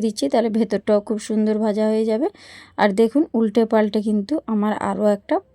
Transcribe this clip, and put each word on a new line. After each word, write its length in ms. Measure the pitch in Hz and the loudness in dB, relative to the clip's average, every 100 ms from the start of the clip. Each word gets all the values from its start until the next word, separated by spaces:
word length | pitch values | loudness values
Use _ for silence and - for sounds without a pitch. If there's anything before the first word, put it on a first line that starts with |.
| 220 | 0
দিচ্ছি, 200 | 214 277 | -2 -2
তাহলে 180 | 247 226 214 | 0 0 0
ভেতরটাও 420 | 220 202 - 208 208 | 0 -2 0 0 0
খুব 100 | 214 - | -6 -4
সুন্দর 260 | 214 214 214 220 | -2 0 0 0
ভাজা 200 | 208 214 | 0 0
হয়ে 140 | 220 220 | 0 0
যাবে। 160 | 220 349 - - - - - | 0 -2 -6 -16 -20 -12 0
আর 80 | 208 196 | 0 2
দেখুন, 240 | 226 285 330 226 | 2 2 0 0
উল্টে 260 | 226 220 226 | 0 0 2
পাল্টে 280 | 220 214 220 214 | 2 2 0 -2
কিন্তু 260 | 214 196 302 - | -2 -2 -4 -2
আমার 200 | 214 208 208 202 | -2 0 -2 -4
আরও 160 | 190 208 202 | 0 0 0
একটা 180 | - 320 - | -2 -4 -4